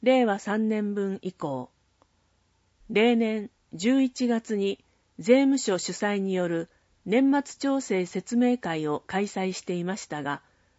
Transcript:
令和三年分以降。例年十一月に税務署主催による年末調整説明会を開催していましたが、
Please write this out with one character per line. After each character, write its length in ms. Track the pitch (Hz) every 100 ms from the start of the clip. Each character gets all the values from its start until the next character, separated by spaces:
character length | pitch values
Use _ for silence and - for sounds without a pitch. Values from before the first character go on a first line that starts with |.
令 220 | 233 262
和 140 | 233 196
三 320 | - 214 220
年 240 | 214 208
分 240 | 202 196 190
以 140 | 185
降。 360 | - 151 131 127 _ _ _ _ _ _ _ _ _ _ _ -
例 280 | 202 233 233
年 340 | 220 220 208 _ _
十 260 | 165 214 269
一 280 | 262 - 247
月 280 | 226 - 208
に 260 | 196 - _ _ _ -
税 220 | 165 254
務 180 | 277 269
署 180 | - 185
主 160 | -
催 260 | 180 208 202
に 140 | 190
よ 160 | 185 175
る 220 | 170 170 _ _ _
年 260 | - 226 277
末 280 | 285 277 -
調 240 | 277 269
整 240 | - 190 175
説 320 | 190 - 240
明 180 | 247 247
会 320 | 175 160 151
を 160 | 147 -
開 180 | 190
催 280 | 202 196 190
し 80 | 185
て 140 | -
い 100 | 175
ま 140 | 175 208
し 80 | -
た 160 | 151
が、 180 | 143 143 _ _ _